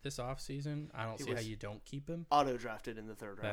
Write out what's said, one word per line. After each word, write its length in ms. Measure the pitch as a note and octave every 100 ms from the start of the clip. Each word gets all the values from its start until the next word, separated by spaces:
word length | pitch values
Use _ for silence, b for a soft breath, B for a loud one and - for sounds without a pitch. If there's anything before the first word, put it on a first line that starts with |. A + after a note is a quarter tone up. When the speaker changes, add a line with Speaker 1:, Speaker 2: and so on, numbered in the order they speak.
Speaker 1:
this 160 | D3 C#3
offseason, 720 | B2 C3+ - C#3 D3 D3 D3+
I 100 | - A2+
don't 120 | A2
Speaker 2:
He 60 |
Speaker 1:
see 60 | C3
how 60 | A#2+
Speaker 2:
was 120 | A2
Speaker 1:
you 80 | G#2+
don't 280 | G#2 G#2+
keep 240 | - C#3 C#3
him. 180 | B2+ E3
Speaker 2:
auto 260 | D3 C#3 B2
drafted 420 | A#2 G#2+ A#2+ A2
in 80 | G#2+
the 80 |
third 240 | G#2 G#2+ G2+
round. 40 | G#2+